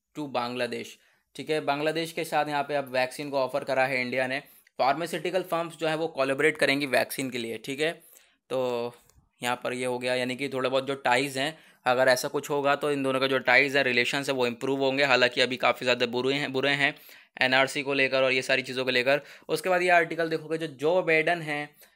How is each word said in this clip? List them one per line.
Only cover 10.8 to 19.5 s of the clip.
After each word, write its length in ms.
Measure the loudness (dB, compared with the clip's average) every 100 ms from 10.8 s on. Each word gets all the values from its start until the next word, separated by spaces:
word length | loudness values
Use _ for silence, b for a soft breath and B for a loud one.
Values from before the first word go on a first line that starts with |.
| -2
जो 80 | -2
टाइज 400 | 2 2 2 -2
हैं, 200 | -4 -6 b b 0
अगर 220 | 4 6
ऐसा 200 | 4 2
कुछ 220 | -4 -2
होगा 260 | 0 2 2
तो 160 | 0
इन 120 | 0
दोनों 160 | 0 0
का 80 | 2
जो 120 | 2
टाइज 360 | 4 6 6 2
है, 60 |
रिलेशंस 460 | 2 2 2 0 -2
है, 60 | 0
वो 120 | -2
इम्प्रूव 360 | -2 -2 0
होंगे। 200 | 0 2 4
हालांकि 360 | 4 4 2
अभी 160 | 0 2
काफ़ी 280 | 0 2 0
ज़्यादा 200 | 0 0
बुरे 280 | 0 -2 -2
हैं, 160 | -2
बुरे 180 | -2 0
हैं 240 | 2 0 -2 B B B -2
एनआरसी 420 | 4 4 4 0
को 100 | -2
लेकर 300 | 0 2 2
और 80 | 2
ये 100 | 2
सारी 200 | 0 0
चीज़ों 240 | 0 -4 0
को 60 |
लेकर। 300 | 2 2 0 B B
उसके 200 | -6